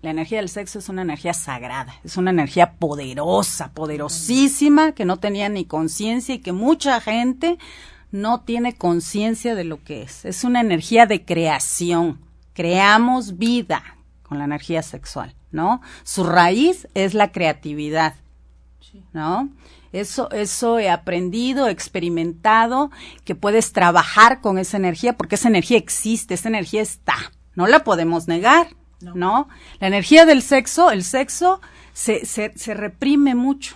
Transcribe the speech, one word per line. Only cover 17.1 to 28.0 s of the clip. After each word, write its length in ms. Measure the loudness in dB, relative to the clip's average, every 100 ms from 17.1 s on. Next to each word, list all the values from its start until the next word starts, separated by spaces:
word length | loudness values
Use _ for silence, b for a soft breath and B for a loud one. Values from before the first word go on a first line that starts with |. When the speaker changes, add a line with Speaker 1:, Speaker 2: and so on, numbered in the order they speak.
Speaker 1:
la 180 | 2 0
creatividad, 840 | 0 -2 -2 -10 -10 -6 -2 -2 -4 _ _ _ _ _ _
Speaker 2:
Sí. 240 | _ -20 -16
Speaker 1:
¿no? 360 | -8 -4 -4 -6 -12 b b b
Eso, 380 | -10 -8 -6 -6
eso 460 | -6 -6 -4 0 0
he 100 | 0
aprendido, 800 | -2 -2 -4 -4 -4 -2 0 -2
he 40 |
experimentado, 1200 | -2 -8 -6 -4 -4 -4 -2 2 4 2 0 -4 B B B
que 100 | -10 -4
puedes 360 | 2 2 0
trabajar 680 | 2 4 4 2 6 8 6
con 160 | 0 -2
esa 180 | -2 -2
energía, 380 | -2 0 -2 -2
porque 180 | -4 0
esa 120 | 2
energía 300 | 2 4 2
existe, 560 | 2 -6 -4 -4 -4
esa 160 | -6 -4
energía 320 | -4 -4 -4
está, 340 | -4 -6 -4 -4 -6 _ _ -2
no 100 | 4
la 160 | 4
podemos 440 | 4 0